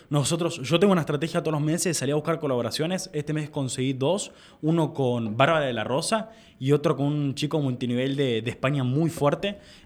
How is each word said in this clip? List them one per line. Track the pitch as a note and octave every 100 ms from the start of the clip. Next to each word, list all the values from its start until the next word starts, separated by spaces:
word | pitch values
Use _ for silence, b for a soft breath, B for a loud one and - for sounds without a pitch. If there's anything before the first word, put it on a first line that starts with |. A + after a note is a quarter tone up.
| B
nosotros, | D3 B2 D#3+ E3+ -
yo | B2+ E3+
tengo | G3+
una | F3+
estrategia | D3 D3 E3 F3
todos | D#3
los | D3+
meses | D3+ E3+ F3+
de |
salir | D3+ C3
a |
buscar | D3+ D3+ D#3+
colaboraciones. | D3 B2 A2+ - D#3+ F#3 -
Este | D3+ D3
mes | D3+ D3+
conseguí | D3+ C3 - C3
dos, | C3 C#3 G3+ - B B B
uno | D3+ E3+ D#3
con | D3+ B2+ A#2+ A2 A2
Bárbara | C#3 D#3+ C3+
de |
la | A#2
Rosa | G#2+ C3+ D#3+ A3 G#3+ B B -
y | C3
otro | D3 D#3+ C3
con | C#3+
un | D3 C#3+
chico | B2 D3 D#3+
multinivel | C3+ B2 B2 A#2+ C3+
de, | C#3 C3+ A2
de | A#2+
España | - C3 C#3+
muy | B2 C#3 E3
fuerte. | - C#3+ D#3+ G3+ G3+ B B